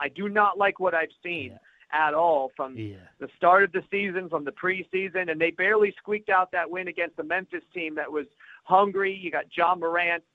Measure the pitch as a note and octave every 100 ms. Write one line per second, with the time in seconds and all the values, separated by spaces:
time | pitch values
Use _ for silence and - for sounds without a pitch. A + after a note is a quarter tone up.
0 | C#3+ C3+ G3+ G#3 G#3 F#3+ G3+ F#3+ F#3 E3
1 | D#3+ _ F3 E3+ C3 - _ _ _ D3+
2 | D#3 D3 E3+ D3+ C3 - C3+ B2+ G#2+ G2
3 | F2+ _ C3+ _ E3+ F#3 G3 F#3 - G3+
4 | G3+ F3+ F3+ D#3 C#3+ - F3+ F#3 F3 F#3
5 | F#3+ F3+ F3 D#3 E3 E3 F#3+ A3 G#3 -
6 | - G#3+ G#3+ F#3+ F#3 F#3 D#3+ F3+ F3+ E3+
7 | E3+ - D#3 F3 F#3+ F3 _ F3+ D#3+ D#3
8 | D3 D3+ C#3 _ - - - F#3 G3+ F#3+
9 | G3 G3 F3+ D3 D3 - E3+ F3+ E3 E3+
10 | F3 E3+ _